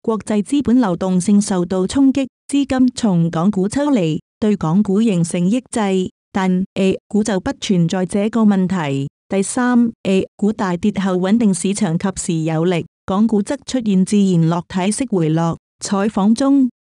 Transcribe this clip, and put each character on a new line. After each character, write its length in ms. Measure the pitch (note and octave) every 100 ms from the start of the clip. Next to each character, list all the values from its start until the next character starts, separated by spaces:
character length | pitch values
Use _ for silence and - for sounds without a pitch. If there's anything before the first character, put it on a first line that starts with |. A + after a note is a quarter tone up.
國 160 | - G#3+
際 220 | - G#3+
資 220 | - C#4+
本 180 | B3+ B3+
流 140 | G#3+ E3+
動 260 | F#3 F#3
性 180 | F3 G3+
受 240 | G3+ F#3
到 220 | F3 F#3 F#3
衝 260 | C#4 C4+
擊， 160 | C4 C4 _ -
資 180 | C#4+ C4+
金 220 | C4 B3+ -
從 340 | A3 F3 E3
港 220 | E3 F#3
股 160 | G3+ G3
抽 240 | C4+ D4
離， 260 | B3+ D#3+ D#3+ - _
對 160 | G#3+ G3+
港 260 | D#3 F3+
股 180 | G#3 G3
形 240 | A#3 F3+
成 240 | E3+ F3+ F3
抑 120 | B3 -
制， 400 | A#3 G3+ F#3+ F#3 - _
但 320 | G3 F#3+ F#3 G3
A 240 | - F#3+ - -
股 160 | G3+
就 160 | A3 F#3+
不 120 | F#3 F#3
存 260 | - F3+ E3
在 160 | F#3+
這 260 | F#3 G#3 G#3+
個 100 | A3+
問 240 | G#3+ F#3+ F3+
題。 420 | F#3+ D3 C#3 C#3 - _
第 140 | G3
三， 480 | G3 - B3 A#3+ A#3 -
A 220 | - F#3+ - -
股 160 | G#3
大 240 | A3 G3 F3
跌 160 | G#3 G3
後 180 | F#3+ F#3
穩 200 | F#3 A3+
定 160 | A3
市 180 | F3+ F#3+
場 220 | G3+ G3 E3
及 120 | G3 -
時 180 | - E3
有 220 | D#3 D#3+ F3
力， 200 | E3+ - _ -
港 220 | F#3+ A3
股 160 | G#3
則 140 | G3+ C#4 -
出 120 | B3+ A3
現 180 | F#3
自 140 | F#3 G#3
然 320 | G3 E3+ D#3+
落 140 | F3 -
體 240 | F#3+ F#3
式 140 | - C4
回 180 | F#3+ D#3
落。 280 | D#3+ E3 - _ _
採 240 | - G3 G#3
訪 260 | G#3 G3
中， 360 | A#3 C4+ C#4 B3+ -